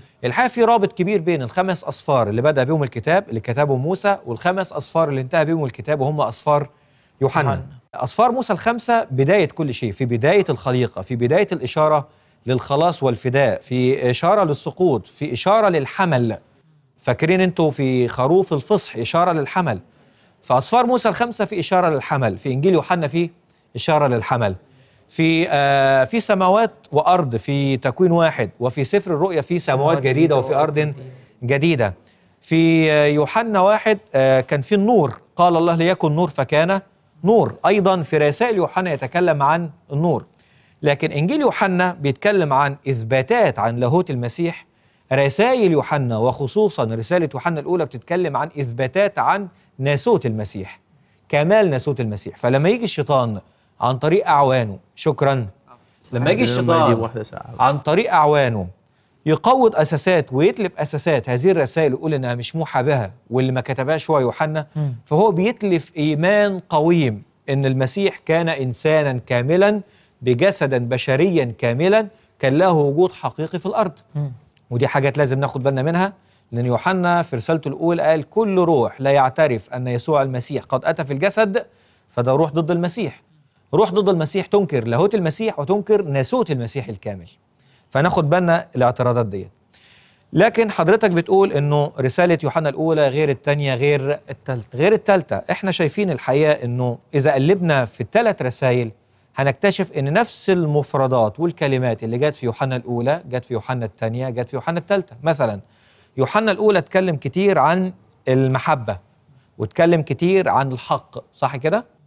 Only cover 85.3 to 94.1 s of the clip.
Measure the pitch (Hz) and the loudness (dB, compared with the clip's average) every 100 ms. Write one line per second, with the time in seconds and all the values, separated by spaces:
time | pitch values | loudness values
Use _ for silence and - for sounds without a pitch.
85.3 | 151 220 - 139 208 202 208 175 139 127 | -2 -4 -4 -2 -2 2 0 2 -2 0
86.3 | 254 202 139 117 139 113 101 107 95 85 | -2 -2 -4 -4 -6 -8 -10 -10 -12 -14
87.3 | _ _ _ _ _ _ 131 170 180 151 | _ _ _ _ _ _ 0 0 0 2
88.3 | 175 175 165 - 123 123 123 123 120 110 | 2 2 0 0 0 0 2 0 0 -2
89.3 | 98 95 - _ _ _ _ _ _ _ | -6 -12 -18 _ _ _ _ _ _ _
90.3 | - 220 226 220 190 165 220 214 170 170 | 2 2 2 0 0 2 2 2 0 2
91.3 | 190 196 143 147 147 147 - 131 151 180 | 2 2 0 0 0 0 -2 -2 2 2
92.3 | 165 147 165 156 - 160 156 143 139 151 | 2 -2 -2 -2 -2 0 2 2 2 0
93.3 | 127 - 147 143 127 143 143 135 | -2 -2 -2 -2 0 0 0 -2